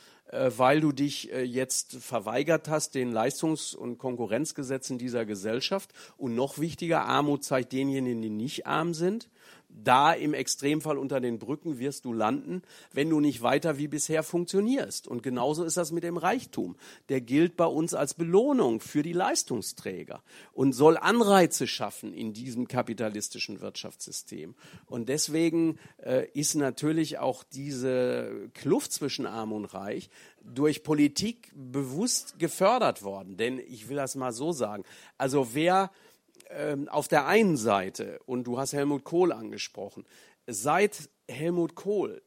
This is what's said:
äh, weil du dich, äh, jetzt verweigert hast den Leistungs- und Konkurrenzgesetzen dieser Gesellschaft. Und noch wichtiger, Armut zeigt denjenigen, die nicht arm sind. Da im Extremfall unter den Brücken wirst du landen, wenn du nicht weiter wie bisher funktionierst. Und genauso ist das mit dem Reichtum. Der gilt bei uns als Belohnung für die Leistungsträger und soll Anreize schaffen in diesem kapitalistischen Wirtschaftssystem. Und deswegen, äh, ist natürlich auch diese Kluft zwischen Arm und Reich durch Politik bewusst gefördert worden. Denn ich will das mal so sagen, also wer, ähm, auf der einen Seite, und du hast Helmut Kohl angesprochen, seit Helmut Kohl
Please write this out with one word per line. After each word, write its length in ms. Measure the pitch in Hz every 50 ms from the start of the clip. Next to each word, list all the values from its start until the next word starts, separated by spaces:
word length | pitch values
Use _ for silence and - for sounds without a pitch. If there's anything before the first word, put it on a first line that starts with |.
| - - - _ _
äh, 240 | - 120 123 131 127 110
weil 240 | 113 127 131 147 156
du 120 | 156 147
dich, 380 | 139 131 143 143 139 - - 107
äh, 100 | - 131
jetzt 540 | 123 123 120 127 131 131 - - - - 131
verweigert 720 | 127 - - 131 113 98 107 113 131 147 160 160 156 - 151
hast 260 | 156 151 - - -
den 180 | 135 123 123
Leistungs- 640 | 113 110 113 143 - - 170 160 156 147 - - -
und 240 | - 120 120 120 -
Konkurrenzgesetzen 1000 | - 131 123 117 117 95 107 127 156 156 - 151 139 123 135 120 - - 131
dieser 300 | 120 123 127 120 117 113
Gesellschaft. 680 | 104 107 98 95 110 113 131 - - 196 196 - - - - - - -
Und 180 | - 139 120 113
noch 240 | 117 - 135 - 143
wichtiger, 460 | 156 170 113 - 170 165 160 151 98
Armut 400 | 113 131 139 147 143 143 139 -
zeigt 280 | - 139 131 120 -
denjenigen, 500 | 127 131 135 139 135 135 127 123 120 113
die 80 | 113 110
nicht 360 | 107 107 117 147 - - -
arm 280 | - 147 151 165 170 165
sind. 340 | 151 170 185 214 233 - _ _ _ - - - - _ _ -
Da 380 | 110 107 127 123 135 143 160
im 220 | 170 - 151 151 151
Extremfall 640 | 135 - - - - 139 143 151 156 151 156 147 135
unter 200 | 139 131 147 131
den 200 | 123 120 117 110
Brücken 400 | 113 110 147 147 - 165 143 117
wirst 260 | 123 143 139 - -
du 80 | 127
landen, 480 | 113 110 107 107 131 147 - - 175 185 - - - - - -
wenn 160 | - 135 147 165
du 120 | 156 151
nicht 200 | 147 147 123 117
weiter 380 | 117 120 135 147 160 165 147 135
wie 100 | 147 147
bisher 340 | 151 147 - - 160 160
funktionierst. 840 | 156 - - 175 175 - - 196 208 233 269 269 185 - - - - -
Und 140 | 123 120
genauso 420 | - 135 123 123 120 143 151 160 175
ist 140 | 165 160 185
das 140 | 175 147
mit 120 | 165 170 170
dem 140 | 170 175 170
Reichtum. 580 | 156 185 226 254 - - - - 95 87 87 - - - - - _ -
Der 140 | 135 131
gilt 340 | 120 113 131 151 170 175 170
bei 80 | - 170
uns 300 | 165 135 156 160 170 -
als 180 | - 147 139
Belohnung 680 | - - 170 165 175 202 247 294 285 247 170 123 113 113
für 220 | - - - 147
die 120 | 147 170 170
Leistungsträger 1080 | 175 190 240 - - - - 127 104 92 - - - - - 95 85 78 - - - _ _ - - - -
und 220 | - - 131 139 123
soll 240 | 117 147 160 160 -
Anreize 680 | - 180 214 240 220 202 202 190 170 - - - 135
schaffen 460 | - - - 117 101 - - - 107
in 220 | 87 - 117 110 101
diesem 340 | 110 127 131 113 120 123 -
kapitalistischen 920 | - 120 117 117 110 101 113 107 104 107 104 - - 113 - - 101 92
Wirtschaftssystem. 960 | 101 101 - - - 90 - - - - - - - - 98 - 78 82 - _ - - - - _
Und 240 | - - - 113 120
deswegen, 680 | 139 156 - - 147 160 170 165 165 165 165 160 160 - - - - - -
äh, 220 | 120 127 131 - - -
ist 200 | 139 151 - -
natürlich 640 | 156 139 131 - - 147 151 160 165 156 139 151 -
auch 240 | 127 131 123 -
diese 1080 | - - - 135 139 147 139 123 127 131 127 127 127 127 123 123 117 107 113 110 98 -
Kluft 400 | - - - 135 190 285 - -
zwischen 320 | - - 156 131 - - 120
Arm 280 | 95 104 113 110 107
und 120 | 107 107 101
Reich 460 | - - 95 98 104 120 185 - - - - - - _ _ -
durch 380 | 120 123 131 147 156 147 -
Politik 680 | - 151 156 147 147 143 143 - 196 226 240 - - - -
bewusst 840 | 143 131 127 127 143 139 127 131 165 233 240 - - - - - -
gefördert 640 | 165 151 - - 185 202 240 247 208 131 - - 101
worden. 340 | 98 98 98 95 95 95 87
Denn 200 | 113 123 131 127
ich 300 | - - 127 107 107 113
will 80 | 139
das 200 | 143 135 131 -
mal 160 | 135 127 127
so 200 | 113 113 143 170
sagen, 320 | 175 127 117 104 104 101 - - - - - - _
also 380 | - 135 135 131 143 131 117 113
wer, 360 | 147 160 175 185 190 196 190 _ _ _ - _ _ _ _ _ - - - -
ähm, 320 | 147 147 151 147 139 143 -
auf 180 | - 151 - -
der 180 | 170 147 135
einen 300 | 147 190 226 226 190 156
Seite, 640 | 123 107 113 101 98 92 95 - - 107 98 73 - -
und 180 | - 123 127 120
du 140 | 123 120 131
hast 160 | 139 - 143
Helmut 300 | 143 143 147 147 135 -
Kohl 280 | - 165 170 185 170
angesprochen, 720 | 127 113 113 104 107 104 - - - 104 98 101 - - - _ - - - - _ _ -
seit 640 | - 117 98 107 147 156 185 208 208 - - 151 - _ _ -
Helmut 480 | - 120 135 156 175 180 175 170 165 -
Kohl 440 | - - 196 214 190 143 110 87 - _